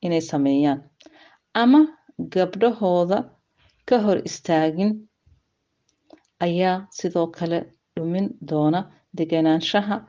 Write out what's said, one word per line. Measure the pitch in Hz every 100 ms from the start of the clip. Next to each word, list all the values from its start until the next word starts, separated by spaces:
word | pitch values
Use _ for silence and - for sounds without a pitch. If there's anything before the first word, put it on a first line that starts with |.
inay | 180 170
sameeyaan | 160 151 139 139 147 135 - _ - _ - _ _
ama | - 240 277 311 - _ - 170
gabdhahooda | 185 180 190 233 233 196 175 175 202 254 _ _ _ _ _ -
ka | 247
hor | 208 185 -
istaagin | - - 165 160 160 202 214 214 _ _ _ _ _ _ _ _ _ _ - _ _
ayaa | 175 175 185 185 196
sidoo | - 180 175 165
kale | 165 170 170 - _ _ -
dhumin | 165 180 202 - 147
doona | 156 151 170 - - _ 165
degenaanshaha | 160 165 160 160 160 208 202 202